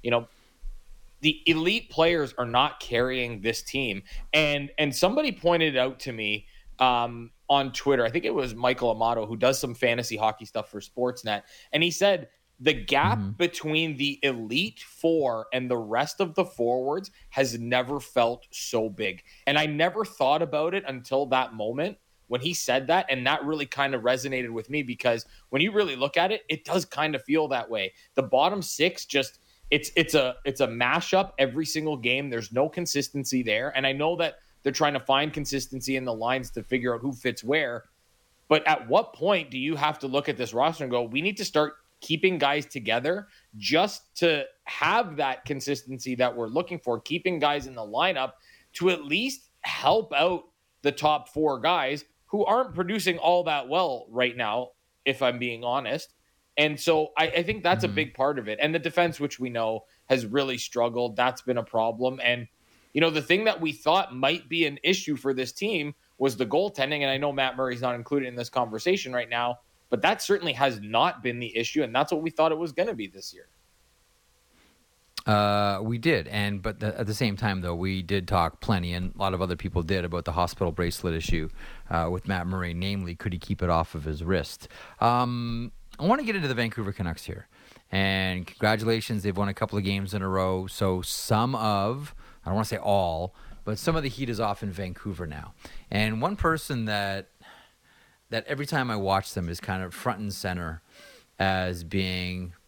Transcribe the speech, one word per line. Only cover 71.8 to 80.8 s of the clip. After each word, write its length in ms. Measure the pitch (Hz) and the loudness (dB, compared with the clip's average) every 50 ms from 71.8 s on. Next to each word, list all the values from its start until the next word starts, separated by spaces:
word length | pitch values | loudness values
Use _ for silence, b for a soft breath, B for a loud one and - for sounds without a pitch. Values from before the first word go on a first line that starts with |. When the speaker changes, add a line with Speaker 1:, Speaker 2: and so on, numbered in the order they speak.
| 147 | -2
Speaker 1:
And 100 | 117 113 | 2 2
that's 180 | 127 147 - | 2 2 2
what 80 | 180 151 | 0 -2
we 80 | 160 165 | -2 -4
thought 240 | - - 156 160 | 2 2 4 4
it 60 | 160 156 | 4 0
was 140 | 170 165 | -4 -4
gonna 200 | 135 151 185 233 202 | -2 -2 -2 -2 -2
be 120 | 117 104 | -6 -8
this 260 | 92 90 98 - - | -10 -10 -14 -16 -16
year. 160 | - 90 - _ _ _ _ _ _ _ _ _ _ _ _ _ _ _ _ _ _ _ _ _ b b b b b b _ _ _ _ _ _ _ - - | -16 -18 -20 _ _ _ _ _ _ _ _ _ _ _ _ _ _ _ _ _ _ _ _ _ b b b b b b _ _ _ _ _ _ _ -6 2
Speaker 2:
Uh, 520 | - 107 104 104 104 101 104 104 101 98 95 | 2 4 4 6 4 4 4 2 2 0 0
we 160 | 107 113 120 117 | -2 -2 -4 0
did. 280 | 113 160 156 101 76 - | 2 2 2 2 0 -2
And, 340 | - 104 101 104 101 98 | -2 -2 -2 0 -2 -4
but 180 | 95 110 101 - | -4 -6 -6 -2
the, 180 | - 107 - - | -4 -4 -2 -2
at 80 | 120 | -2
the 80 | 104 107 | -2 0
same 220 | - 131 107 98 | 0 0 0 0
time, 240 | 95 110 107 95 92 | 0 -2 -2 -2 0
though, 140 | 90 87 85 | -2 -2 -2
we 280 | 85 92 95 95 95 | -2 -2 -2 -2 -2
did 240 | 90 82 98 98 90 | -2 0 -2 -2 0
talk 340 | - 101 90 85 82 - - | 2 2 2 2 2 -2 -6
plenty, 320 | - - 110 92 87 87 | -2 0 0 0 0 -2
and 220 | 87 87 92 90 - | -4 -4 -4 -4 -2
a 40 | - | -2
lot 160 | 98 95 92 | -2 0 0
of 60 | 87 | 0
other 140 | 92 90 90 | 0 -2 -2
people 260 | 82 - 92 - 87 | -4 -4 -2 -2 -2
did, 220 | 85 78 98 92 87 | 0 2 0 0 0
about 200 | 85 85 87 80 | -2 -4 -4 -4
the 80 | - | -2
hospital 400 | - 90 87 85 - - 98 85 | 0 0 0 0 0 -2 -2 -2
bracelet 420 | 78 - | 0 0